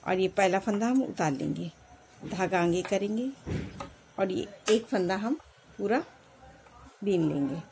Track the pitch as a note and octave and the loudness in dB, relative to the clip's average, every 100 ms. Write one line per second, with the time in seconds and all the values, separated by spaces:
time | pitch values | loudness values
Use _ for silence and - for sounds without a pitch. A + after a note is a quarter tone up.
0 | - F#3 F#3+ F#3+ F#3+ F#3 G#3 G3+ A#3 C4 | -2 0 0 2 2 2 0 0 2 2
1 | B3+ G3 D#3+ C3+ D3+ D#3 E3+ - - - | 0 0 0 0 -4 -4 -6 -12 -20 -20
2 | - - - F#3 F#3 F#3 E3+ F3 F3+ G3 | -20 -16 -10 -4 0 2 4 2 2 0
3 | G3+ A3 B3+ C4+ - - - - - - | 0 -2 -2 -6 -6 -6 -6 -12 -14 -16
4 | - - - G2 - - - A3+ A3+ A3 | -16 -4 -2 -2 -6 -8 2 2 4 0
5 | F3+ F#3+ A3 D#4 - - - - G3 - | 0 0 -2 -4 -6 -20 -20 -6 0 0
6 | - - - - - - - - - - | -2 -16 -20 -20 -20 -20 -20 -20 -20 -6
7 | G3+ F3+ D#3+ C#3+ C#3 E3 - | 0 2 2 0 -2 -4 -10